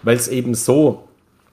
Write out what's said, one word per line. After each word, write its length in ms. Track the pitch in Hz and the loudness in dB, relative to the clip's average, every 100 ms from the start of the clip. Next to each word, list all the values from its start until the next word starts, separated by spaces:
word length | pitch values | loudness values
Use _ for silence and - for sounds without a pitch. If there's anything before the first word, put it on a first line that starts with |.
weil 140 | 110 120 | -2 0
es 120 | 120 | -2
eben 260 | 127 123 | -4 -4
so, 540 | 113 - 139 147 101 - _ _ _ _ | -4 0 2 2 0 -10 _ _ _ _